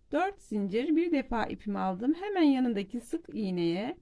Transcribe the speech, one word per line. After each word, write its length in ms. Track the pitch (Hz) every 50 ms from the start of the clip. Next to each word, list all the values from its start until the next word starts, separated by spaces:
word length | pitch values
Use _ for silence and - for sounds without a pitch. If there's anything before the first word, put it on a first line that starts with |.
| _ _
dört 300 | - 294 359 392 403 -
zincir, 540 | - - 214 208 202 190 185 226 262 349 302
bir 160 | 320 349 349
defa 340 | 330 269 262 - 247 226 214
ipimi 320 | - - 185 - 208 202 196
aldım. 360 | 190 190 185 180 233 269 320
Hemen 280 | 339 381 415 403 370
yanındaki 580 | 320 285 269 254 254 240 226 202 196 190 - 240
sık 280 | - - - 330 - -
iğneye 680 | - 214 214 190 185 175 170 170 170 185 214 262 359 -